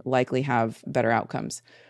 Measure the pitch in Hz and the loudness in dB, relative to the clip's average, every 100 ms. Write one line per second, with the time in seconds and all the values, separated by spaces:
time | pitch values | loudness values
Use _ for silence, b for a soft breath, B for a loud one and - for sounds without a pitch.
0 | 131 127 127 131 143 123 113 - - 131 | 0 0 2 0 0 2 0 -4 -4 0
1 | 113 117 - 131 110 - - b | 2 2 0 -6 -8 -10 -16 b